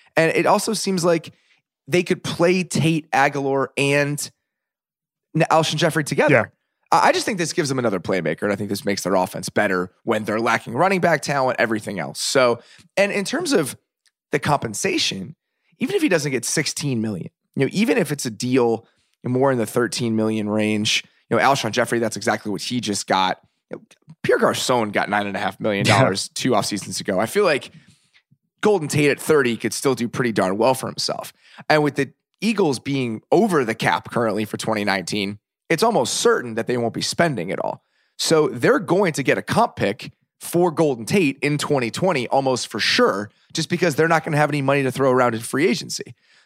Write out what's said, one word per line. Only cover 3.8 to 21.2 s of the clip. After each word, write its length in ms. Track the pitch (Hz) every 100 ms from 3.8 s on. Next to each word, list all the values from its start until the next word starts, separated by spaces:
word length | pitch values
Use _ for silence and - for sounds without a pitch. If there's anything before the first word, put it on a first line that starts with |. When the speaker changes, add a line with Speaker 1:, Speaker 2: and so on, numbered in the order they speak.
| 139 143 143 147 - - _ _ _ _ _ _ _ _ _
Speaker 1:
N-, 120 | 156 160
Alshon 260 | 160 - 151
Jeffrey 280 | 170 160
together. 300 | 139 139 254
Speaker 2:
Yeah. 100 | 123 98 _ _ _ _
Speaker 1:
I, 160 | 160 240
I 40 |
just 120 | 349
think 140 | 294 190
this 140 | 170
gives 180 | - 139
them 80 | 131
another 200 | 117 95
playmaker, 440 | 92 90 78 82
and 100 | 104
I 40 | 98
think 120 | 104
this 160 | 98
makes 180 | 101 98
their 120 | 87
offense 340 | 95 92 85 -
better 420 | - 104 92 90 _
when 200 | 113 110
they're 140 | 107 107
lacking 360 | 117 113 -
running 260 | 120 185 190
back 220 | 170 151
talent, 340 | - 139 131 -
everything 400 | 110 107 107 98
else. 220 | 69 -
So, 400 | - 135 123 113 - - _ -
and 140 | 202
in 140 | 196
terms 280 | 196 277 349
of 240 | 220 139 - _ _ _ _ _
the 60 | 147
compensation, 960 | 147 143 117 101 - 330 - 95 95 - _ _ _ -
even 180 | 262 403
if 60 |
he 60 | 302
doesn't 220 | 165 143
get 140 | 131
sixteen 560 | - - - - 147 117
million, 300 | 110 90 - - _ -
you 80 |
know, 60 | 135
even 240 | 180 233 254
if 160 | 147
it's 140 | 147 123
a 40 |
deal 560 | 104 123 127 117 113 - _ _ _
more 260 | 120 127 139
in 80 | 127
the 80 | 107
thirteen 480 | 120 117 - 117
million 340 | 110 110 107 104
range, 560 | 107 107 107 107 - - _